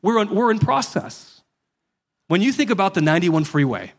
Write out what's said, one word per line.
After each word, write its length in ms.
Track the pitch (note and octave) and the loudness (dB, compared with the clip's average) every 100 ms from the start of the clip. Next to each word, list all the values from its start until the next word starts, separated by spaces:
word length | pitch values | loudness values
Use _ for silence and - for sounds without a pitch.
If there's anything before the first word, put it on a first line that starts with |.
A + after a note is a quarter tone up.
We're 180 | F#3 A3+ | 0 0
in, 80 | G#3 | 0
we're 220 | G3+ A#3+ | 0 0
in 80 | A3 | 2
process. 800 | D3 C3+ B2+ - - - - - _ _ _ _ _ _ _ _ _ | 0 0 -2 -6 -8 -16 -20 -20 _ _ _ _ _ _ _ _ _
When 140 | F3 | 2
you 100 | A3+ | 2
think 180 | C4 C#4 | 0 0
about 240 | G3+ G3 | 2 0
the 80 | F#3+ | 0
ninety-one 440 | D#3 D#3+ E3+ D#3+ D3+ | 0 2 2 0 0
freeway 480 | D3+ C#3 G#2 F#2+ | 0 0 -2 -10